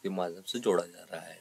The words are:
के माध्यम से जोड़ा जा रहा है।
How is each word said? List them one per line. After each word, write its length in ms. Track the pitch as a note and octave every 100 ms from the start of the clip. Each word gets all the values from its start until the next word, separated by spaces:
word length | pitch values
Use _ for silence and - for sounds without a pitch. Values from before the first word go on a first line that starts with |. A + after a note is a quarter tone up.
के 60 | G2
माध्यम 340 | F#2+ F2+ F2
से 160 | F#2+ B2
जोड़ा 240 | A#2 F#2
जा 220 | F2 E2+ -
रहा 100 | E2
है। 160 | E2+ E2+